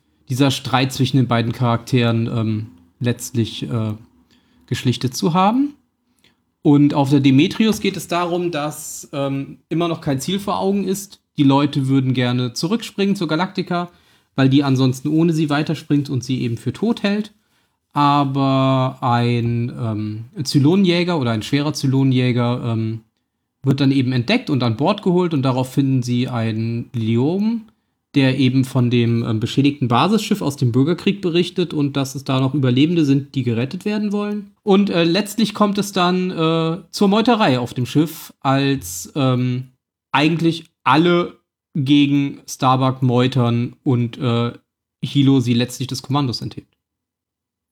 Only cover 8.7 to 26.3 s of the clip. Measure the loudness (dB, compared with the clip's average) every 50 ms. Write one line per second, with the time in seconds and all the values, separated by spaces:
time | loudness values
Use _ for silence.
8.7 | -8 -10 -12 -14 -14 -16 -14 -8 -6 -4 -4 -2 -4 -4 -6 -8 -14 -20 _ _
9.7 | -4 -2 -2 -2 -4 -4 -4 -4 -4 -2 -2 -4 -4 -4 -2 -4 -4 -2 0 0
10.7 | 0 0 -2 -2 -4 -4 -8 -12 -18 -20 _ _ _ 2 4 4 4 4 2 0
11.7 | 0 -2 0 2 2 2 2 2 0 0 0 0 0 -2 -2 -4 -4 -4 -2 -2
12.7 | -2 -4 -4 -8 -4 -2 -2 0 0 -2 -2 -2 -2 -2 -4 -4 -4 -6 -6 -4
13.7 | -4 -4 -6 -8 -12 _ _ _ _ _ _ _ _ 2 2 4 4 4 4 2
14.7 | 2 2 2 0 0 -2 -4 -2 0 2 2 2 2 0 0 0 0 -2 -2 -2
15.7 | -4 -6 -2 0 0 0 0 -2 -4 -6 -4 -4 -4 -2 -2 -4 -4 -4 -6 -8
16.7 | -4 -2 -2 -2 -2 0 -2 -2 -2 -2 -4 -6 -12 _ _ _ _ _ _ _
17.7 | _ _ _ _ -2 0 2 2 2 2 0 0 0 0 0 2 2 2 2 2
18.7 | 2 2 0 -2 -4 -2 -2 0 2 2 2 0 0 0 0 -2 -2 -2 -4 -4
19.7 | -6 -6 -6 -4 -4 -4 -6 -6 -8 -10 -12 -12 -10 -8 -6 0 2 2 4 4
20.7 | 4 4 4 4 2 2 0 0 0 0 0 0 -2 -2 -2 -2 -2 -2 0 -2
21.7 | -4 -2 -2 0 2 2 2 2 2 2 2 2 2 0 0 0 -2 -2 -2 -2
22.7 | -2 -2 -2 -4 -6 -8 -12 _ _ _ _ _ _ _ _ _ _ _ -2 0
23.7 | 0 2 2 2 2 2 2 0 0 -2 0 0 -2 -2 0 -2 -2 0 0 -2
24.7 | -2 0 0 -2 -2 0 0 0 2 2 0 0 -2 -2 0 0 0 -2 -4 -2
25.7 | -2 0 0 2 0 0 0 0 -2 -2 -2 -2